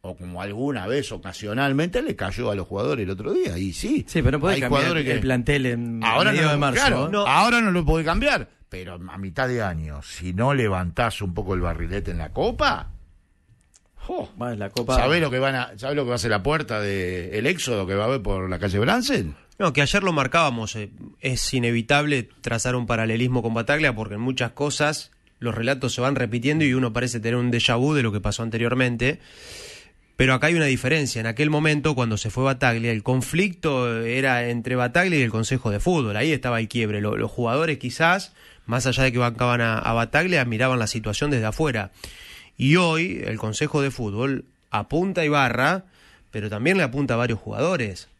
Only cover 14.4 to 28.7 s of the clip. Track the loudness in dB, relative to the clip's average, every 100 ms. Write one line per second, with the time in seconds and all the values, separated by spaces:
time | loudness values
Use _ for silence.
14.4 | -8 -6 -6 -6 0 2 4 2 2 0
15.4 | 0 -2 -4 -8 -4 -2 -2 -2 0 0
16.4 | 2 0 -2 -4 -2 -2 -2 -4 -4 -2
17.4 | -2 -2 -2 -2 0 0 0 0 -2 -2
18.4 | -2 -2 0 2 2 2 2 -2 -2 -8
19.4 | _ _ 0 2 2 2 2 2 2 2
20.4 | 2 0 -6 -8 -10 -14 -20 -8 -4 -2
21.4 | -2 0 0 0 2 2 2 -2 -4 _
22.4 | -6 -4 -2 -2 0 0 0 0 2 0
23.4 | 0 -2 0 2 2 0 -6 -4 -4 -2
24.4 | -4 -2 -4 0 0 0 -8 _ _ _
25.4 | -4 -2 -2 0 -2 0 0 0 -2 0
26.4 | 0 2 2 2 0 0 -2 -2 -2 0
27.4 | 2 2 2 2 2 2 2 0 -2 -4
28.4 | -4 -2 0